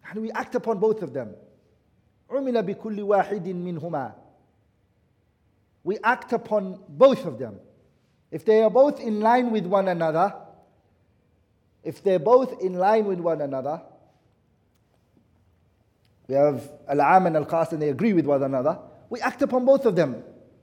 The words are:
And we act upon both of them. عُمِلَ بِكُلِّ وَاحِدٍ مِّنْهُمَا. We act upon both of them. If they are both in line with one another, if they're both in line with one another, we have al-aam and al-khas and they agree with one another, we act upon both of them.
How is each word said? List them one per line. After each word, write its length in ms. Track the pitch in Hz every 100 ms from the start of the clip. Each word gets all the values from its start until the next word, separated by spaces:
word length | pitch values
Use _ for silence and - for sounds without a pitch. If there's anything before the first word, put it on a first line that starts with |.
| -
And 120 | 202
we 100 | 220
act 220 | 220 262
upon 240 | 247 226 214
both 240 | 220 214
of 100 | 165
them. 220 | 127 110 - - _ _ _ _ _ _ _ _
عُمِلَ 320 | 262 269 233
بِكُلِّ 400 | 190 202 226 208
وَاحِدٍ 440 | 202 202 - 208 175
مِّنْهُمَا. 680 | 180 175 165 165 156 120 - _ _ _ _ _ _ _ _ _ _ _ _ _ _ _ _
We 160 | 160 214
act 280 | 220 247 -
upon 460 | 233 - 214 190 180 -
both 360 | 147 269 262 170
of 120 | 117
them. 200 | 123 101 - _ _ _ _ _ _
If 140 | 160
they 180 | 220 220
are 80 | 220
both 300 | 214 285 285
in 200 | 233 214
line 300 | 220 247 240
with 160 | 220 175
one 220 | 196 190
another, 460 | 175 165 156 196 - - - _ _ _ _ _ _ _ _ _ _ _ _
if 200 | - -
they're 160 | 196 185
both 420 | 160 254 254 -
in 140 | 185
line 320 | 180 190 220 208
with 120 | 185
one 220 | 170 160
another, 420 | 143 135 131 160 - - _ _ _ _ _ _ _ _ _ _ _ _ _ _ _ _ _ _ _ _ _ _ -
we 60 |
have 360 | 135 147 131 - - -
al-aam 400 | 143 143 185 180
and 100 | 156
al-khas 360 | 139 165 160
and 100 | 160
they 60 | 151
agree 240 | 127 226
with 140 | 185 143
one 160 | 139
another, 360 | 135 135 135 175 - - -
we 120 | 233
act 220 | 247 -
upon 220 | 277 262
both 220 | 254 269 254
of 100 | 175
them. 260 | 151 113 - - - _